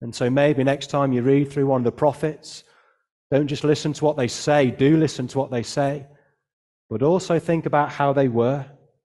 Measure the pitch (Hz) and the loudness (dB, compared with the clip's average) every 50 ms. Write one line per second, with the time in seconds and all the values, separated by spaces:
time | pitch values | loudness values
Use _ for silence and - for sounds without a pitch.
0 | 120 117 - - 131 123 131 139 143 151 151 135 131 139 139 143 - - - 143 | -14 -12 -6 -4 -2 0 2 4 4 4 2 2 2 0 0 -2 -4 -4 -2 0
1 | 139 139 127 123 120 135 139 143 143 139 143 143 139 139 135 127 120 117 - - | 0 0 0 0 2 4 4 2 2 0 -2 -2 0 0 2 2 0 -2 -2 2
2 | 151 147 135 - - 156 151 - - - - - - _ _ _ _ _ _ _ | 0 0 0 0 -4 -6 -6 -8 -16 -20 -20 -20 -20 _ _ _ _ _ _ _
3 | _ _ _ _ _ - 135 135 151 139 147 - - 147 151 143 - 156 139 - | _ _ _ _ _ -2 0 0 0 0 -2 -2 0 0 0 0 0 -4 -4 0
4 | 151 147 151 147 127 117 - - - 151 147 147 139 123 107 - 135 139 160 160 | 0 -2 0 0 -2 -4 -4 -4 -2 2 2 4 4 2 2 2 4 4 4 4
5 | 156 135 - - 127 120 - 135 131 - 127 120 110 - - 147 143 139 143 147 | 2 0 -2 -4 -8 -6 -4 -6 -4 -4 -4 -6 -6 -6 -4 -2 -2 -2 -4 -6
6 | 131 - _ _ _ _ _ _ _ _ _ _ _ _ _ _ _ - 117 107 | -12 -18 _ _ _ _ _ _ _ _ _ _ _ _ _ _ _ -8 -4 0
7 | 131 151 180 185 - - 170 160 - - 170 165 151 156 147 147 147 135 - - | 2 2 2 2 0 0 -2 -2 0 0 -2 -2 -2 0 0 0 0 0 -2 -2
8 | 143 139 139 143 139 131 113 117 117 123 139 143 139 - - _ _ _ _ _ | 0 0 2 2 2 2 2 2 2 2 0 -2 -6 -12 -16 _ _ _ _ _